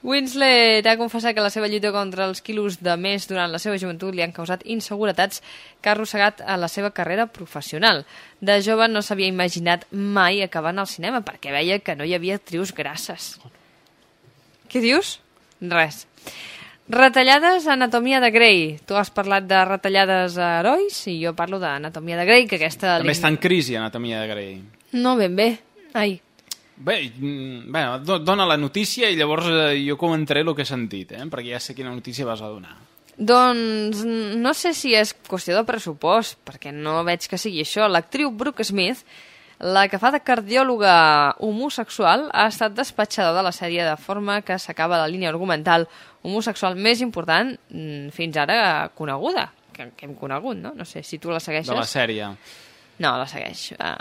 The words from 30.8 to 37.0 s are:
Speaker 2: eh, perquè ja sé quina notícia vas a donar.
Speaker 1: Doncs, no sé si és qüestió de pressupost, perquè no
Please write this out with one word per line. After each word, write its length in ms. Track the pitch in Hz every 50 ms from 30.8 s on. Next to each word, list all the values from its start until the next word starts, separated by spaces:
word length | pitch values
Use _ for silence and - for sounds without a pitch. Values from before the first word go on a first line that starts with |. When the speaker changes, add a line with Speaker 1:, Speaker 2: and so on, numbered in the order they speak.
| 117 107 98 98 92 -
Speaker 2:
eh, 140 | - 110 131 160
perquè 220 | - 127 120 120
ja 60 | 120 123
sé 140 | - - 131
quina 140 | 127 131 127
notícia 320 | 123 123 117 127 120 127 139
vas 160 | 120 113 107
a 80 | 110 107
donar. 240 | 107 101 90 80 78 - - _ _ _ _ _ _ -
Speaker 1:
Doncs, 840 | 214 214 240 247 254 254 247 233 226 226 220 214 214 214 214 208 220 233 226 226 220 208 202 233
no 140 | 233 262 311
sé 160 | - - 349
si 220 | 320 - - 269 233
és 160 | 214 214 214 - _ _ -
qüestió 240 | 190 180 - - 175 202
de 80 | 226 226
pressupost, 720 | 233 220 - 175 151 147 - 160 190 226 220 - - _
perquè 300 | _ - 135 143 - 143
no 300 | 143 147 151 156 156 165